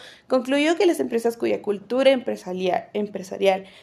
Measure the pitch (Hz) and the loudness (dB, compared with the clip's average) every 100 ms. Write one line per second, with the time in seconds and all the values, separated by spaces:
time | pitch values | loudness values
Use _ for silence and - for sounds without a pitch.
0 | - - _ 254 233 285 302 330 381 320 | -14 -20 _ -2 0 2 2 4 2 2
1 | 254 233 233 233 233 202 - 202 - 247 | -2 -2 -2 -2 -2 -2 -2 -6 -2 2
2 | 269 262 220 208 185 185 185 - - 208 | 4 4 0 -8 -8 -4 -2 -2 -4 -6
3 | 208 196 185 196 190 190 190 - | -6 -8 -12 0 2 2 -4 -20